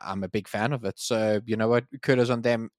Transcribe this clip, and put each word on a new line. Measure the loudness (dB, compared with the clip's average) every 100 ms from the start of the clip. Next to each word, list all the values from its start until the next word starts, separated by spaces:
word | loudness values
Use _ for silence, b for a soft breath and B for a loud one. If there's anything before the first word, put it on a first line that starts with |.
I'm | -4 -6
a | -4
big | -4 -4
fan | -2 -2
of | -2 -4
it. | -6
So, | -2 0 2 0 -2
you | 0
know | 2
what? | 2 0 -4
Kudos | 2 4 4
on | 2
them. | 0 0 -2